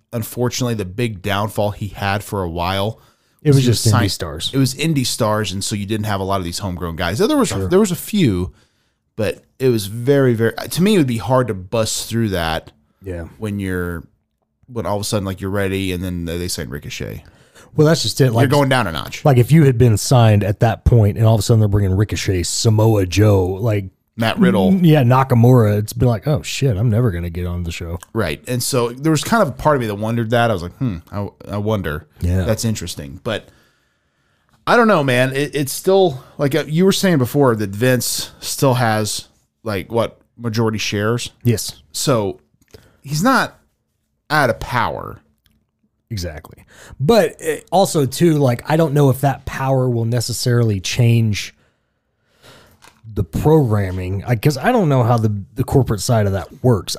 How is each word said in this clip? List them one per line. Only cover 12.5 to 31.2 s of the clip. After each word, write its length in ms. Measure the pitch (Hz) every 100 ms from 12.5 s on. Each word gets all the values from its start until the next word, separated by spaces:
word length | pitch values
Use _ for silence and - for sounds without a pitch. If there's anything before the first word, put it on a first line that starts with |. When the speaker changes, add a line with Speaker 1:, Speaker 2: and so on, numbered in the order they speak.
| 80 - _ _ _
Speaker 2:
Yeah. 240 | 95 85 82 -
Speaker 1:
when 220 | 107 101
you're, 440 | 95 90 87 85 - _ _ _ _ _ -
when 180 | 117 87
all 100 | 104
of 60 |
a 40 | 101
sudden, 200 | 107 98
like, 160 | 92
you're 80 | 98
ready, 420 | 101 98 95 95
and 100 | 90
then 220 | 92 87
they, 140 | 82 87
they 100 | 90
sign 220 | - 67
Ricochet. 560 | 73 - - 55 52 - _ _ - - -
Speaker 2:
Well, 100 | 151
that's 140 | 165
just 180 | 107 -
it. 100 | 127
Like, 120 | 113
Speaker 1:
You're 60 | 135
going 200 | 143 135
down 180 | 127 98
a 60 |
notch. 320 | 76 - - 151
Speaker 2:
like, 120 | 123
if 140 | 110
you 120 | 160 139
had 120 | 117
been 200 | 123 101
signed 460 | - 123 113 104 98
at 160 | 101
that 240 | 117 - -
point, 320 | 120 101 104
and 80 | 113
all 80 | 113
of 40 |
a 20 |
sudden 160 | - 113
they're 80 | 104
bringing 240 | 101 98 92
Ricochet, 460 | 104 - - 92
Samoa 640 | - - 117 107 113 107 92
Joe, 400 | 87 107 98 90
like, 440 | 95 117 104 95 - _ -
Speaker 1:
Matt 200 | 113 -
Riddle. 300 | 185 - 190
Speaker 2:
n-, 160 | 190
yeah, 180 | 170 151
Nakamura, 760 | 120 127 131 123 120 127 107 104
it's 160 | 104
been 160 | 117 123
like, 180 | 110 -
"Oh, 140 | 147
shit, 340 | - - 135 95
I'm 140 | 123
never 200 | 104 123
gonna 200 | 85 87
get 160 | 85 87
on 180 | 87
the 80 | 85
show." 280 | - 85 87 -
Speaker 1:
Right. 320 | 110 87 73 -
And 120 | 123
so 280 | - 127 120
there 220 | 123 156
was 120 | 151
kind 180 | - 226
of 60 | 165
a 40 |
part 240 | - 151 139
of 20 |
me 80 | 113
that 80 | 101
wondered 360 | 107 117 110
that. 180 | 117 117
I 40 |
was 80 | 98
like, 120 | 87
"Hmm, 240 | - 131 85 -
I, 200 | 101